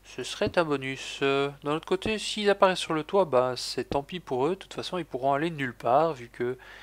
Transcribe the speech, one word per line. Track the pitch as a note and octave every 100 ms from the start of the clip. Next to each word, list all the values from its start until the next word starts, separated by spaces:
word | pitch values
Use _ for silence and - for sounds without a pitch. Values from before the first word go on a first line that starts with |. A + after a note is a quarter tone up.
ce | - -
serait | B2 - G#3 F3+
un |
bonus. | D#3+ C#3+ C3 C3 - -
Euh, | C#3 C#3 C#3 C#3+
d'un | D3
autre | D#3 -
côté, | F#3 A3 G#3+
s'ils | - G#3+ G3+
apparaissent | G3+ F#3+ F3+
sur | -
le | D#3
toit, | D3+ G3
bah, | E3+ B2+ B2+ B2
c'est | - - A#2+
tant | C#3+
pis | C#3+ F3+
pour | - B2 D3
eux. |
De |
toute | G3 -
façon, | - - F3+
ils |
pourront | D#3 B2 C3+
aller | C#3 E3+
nulle | D3+ C3
part, | A2 B2 C3+ E3
vu | C3+ A#2
que, | - A#2+ B2+ - -